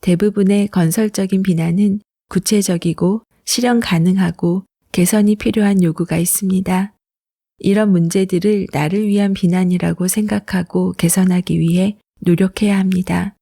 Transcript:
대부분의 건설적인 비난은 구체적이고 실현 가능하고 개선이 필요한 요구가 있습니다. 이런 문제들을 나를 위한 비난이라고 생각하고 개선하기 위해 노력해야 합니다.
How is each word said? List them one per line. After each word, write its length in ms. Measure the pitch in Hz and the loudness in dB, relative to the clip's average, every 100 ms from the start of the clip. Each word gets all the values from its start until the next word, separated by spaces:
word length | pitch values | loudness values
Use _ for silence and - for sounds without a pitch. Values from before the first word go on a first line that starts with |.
대부분의 640 | - 175 208 202 190 202 202 | 0 0 0 0 2 2 0
건설적인 760 | - 165 170 214 208 190 190 | 0 0 0 -2 -2 -2 0
비난은 560 | 190 165 165 170 208 202 _ _ _ | 0 0 0 0 0 0 _ _ _
구체적이고 920 | 185 - 214 196 175 170 160 175 214 _ _ | -4 0 0 0 -2 -2 0 0 -2 _ _
실현 360 | - - 247 240 | -6 -2 0 0
가능하고 840 | 233 175 165 190 180 170 175 180 - _ _ | 0 0 2 2 0 0 -2 -2 -6 _ _
개선이 440 | - 180 214 208 214 | -2 2 2 2 2
필요한 460 | 233 220 208 196 | 0 0 2 2
요구가 360 | 175 160 170 160 | 2 0 -4 -2
있습니다. 760 | 175 - 190 190 185 185 196 _ _ _ _ _ _ _ | -2 -2 -2 -2 0 -2 -4 _ _ _ _ _ _ _
이런 340 | - 196 214 | 0 2 4
문제들을 760 | 180 165 190 190 180 202 208 - | 2 2 0 0 0 0 0 -2
나를 360 | - 151 196 214 | -4 -2 -2 0
위한 260 | 202 202 | 0 0
비난이라고 760 | 196 175 180 185 180 170 170 180 | 0 0 2 2 0 -2 -2 -2
생각하고 880 | 214 214 208 - 190 170 180 185 | -2 -2 -4 -4 -4 -2 -2 -2
개선하기 680 | 180 170 - 185 180 175 165 | -2 -2 2 2 0 0 -2
위해 380 | 165 175 190 208 _ _ | 0 0 0 -4 _ _
노력해야 580 | - 170 190 - 208 196 | -2 0 0 0 0 0
합니다. 580 | 190 185 185 175 196 - | 0 -2 -2 -4 -4 -10